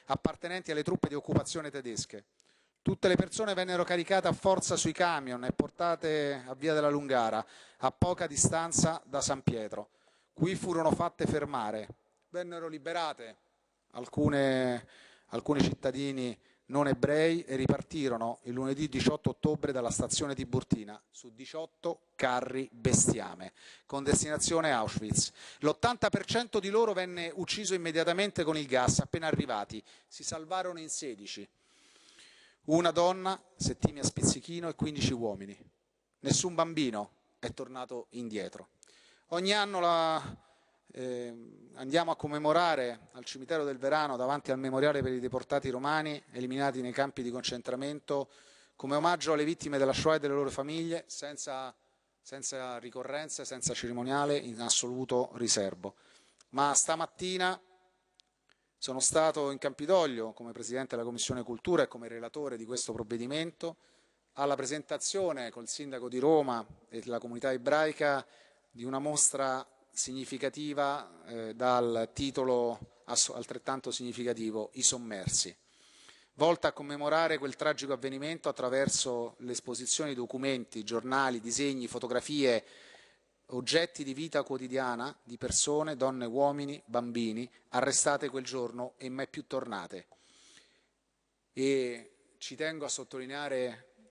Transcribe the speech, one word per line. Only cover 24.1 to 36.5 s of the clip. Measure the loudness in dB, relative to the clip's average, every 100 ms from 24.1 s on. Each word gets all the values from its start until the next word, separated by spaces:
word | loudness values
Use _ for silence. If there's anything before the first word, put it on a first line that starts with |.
| 4 4 0 2 2 4
Auschwitz. | 2 0 -2 -2 0 0 -4 -18 0
L'ottanta | 0 4 2 2 2
per | 2 0
cento | 0 2 -2
di | 2
loro | 4 4
venne | 2 -2 -4 -6 -6
ucciso | -4 -2 0 0
immediatamente | 0 2 2 2 2 0
con | 0 0
il | 2
gas | 4 4 2
appena | 2 -2 0
arrivati. | 0 0 -2 -4 -10 -14 -20 _
Si | -12
salvarono | -8 -8 -4 -4 -4 -8
in | -8
sedici. | -8 -8 -10 -10 -12 -14 _ _ _ _ _ -20 -20 -20 -20 -20 _
Una | 2 6 6
donna, | 6 4 2 -2 -6 _ -4
Settimia | -4 0 0 0
Spizzichino, | -4 0 0 0 -6 -6 -6
e | -4
quindici | -4 0 0
uomini. | 0 -2 -4 -10 -16 -20 _ _ _ _ _
Nessun | 0 2 2